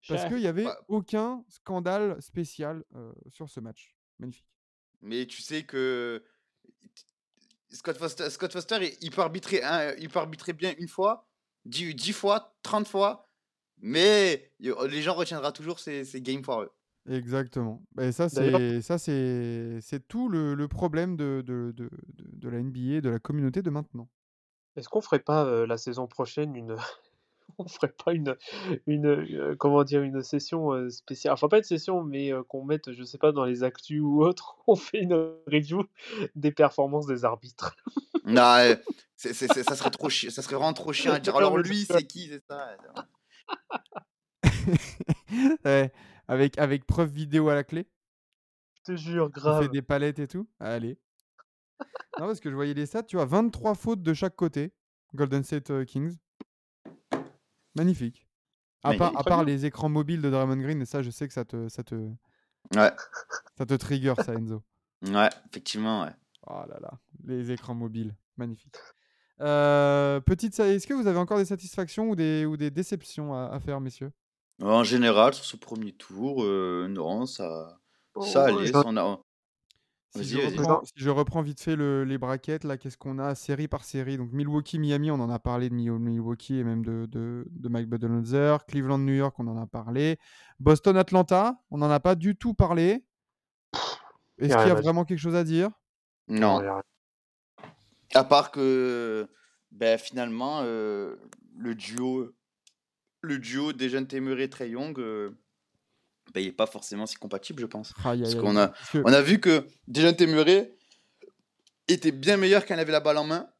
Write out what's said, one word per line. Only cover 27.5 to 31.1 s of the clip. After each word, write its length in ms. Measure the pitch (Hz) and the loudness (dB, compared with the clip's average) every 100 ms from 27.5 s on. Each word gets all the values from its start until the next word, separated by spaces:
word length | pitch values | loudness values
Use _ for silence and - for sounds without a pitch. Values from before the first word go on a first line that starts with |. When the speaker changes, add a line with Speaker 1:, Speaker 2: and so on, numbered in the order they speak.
| - | -14
Speaker 2:
on 80 | 180 | -14
ferait 280 | - 185 - | -4 -4 -2
pas 80 | - | -2
une, 240 | 170 143 127 - 208 190 156 - | -2 -2 -4 -8 -12 -6 -6 -2
une, 180 | 151 147 | 0 2
euh, 500 | 147 156 - - 147 | 2 0 -4 -4 0
comment 280 | 147 143 139 | 4 4 4
dire, 160 | 143 | 2
une 200 | 139 135 | 0 -4
session, 520 | 131 147 143 165 156 | -4 -4 -2 -4 -2
euh, 160 | 131 127 | -2 -4
spéciale, 420 | 123 - | -8 -12